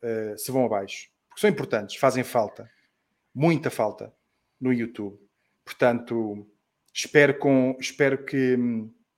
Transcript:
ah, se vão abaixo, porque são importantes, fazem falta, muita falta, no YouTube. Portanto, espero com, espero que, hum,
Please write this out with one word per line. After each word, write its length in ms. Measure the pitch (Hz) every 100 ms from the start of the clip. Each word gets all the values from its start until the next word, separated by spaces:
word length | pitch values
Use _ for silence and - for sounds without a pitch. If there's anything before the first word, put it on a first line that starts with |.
ah, 340 | 117 110 107 107
se 140 | -
vão 140 | 131 117
abaixo, 420 | 101 101 - - _ _
porque 120 | -
são 80 | 208
importantes, 480 | 143 131 110 101 -
fazem 280 | 135 123
falta, 460 | 120 120 104 - 110 _ _ _ _ _ _
muita 360 | 127 165 156 127
falta, 420 | - 107 - 104 _ _ _ _ -
no 120 | 131
YouTube. 480 | 123 113 - 101 98 _ _ _ _
Portanto, 840 | - - 123 120 120 117 107 104 - _ _ _ _
espero 460 | - - 151 143 139
com, 380 | 143 131 131 131
espero 460 | - - 135 135
que, 320 | 135 139 127 123
hum, 360 | 120 113 110 - _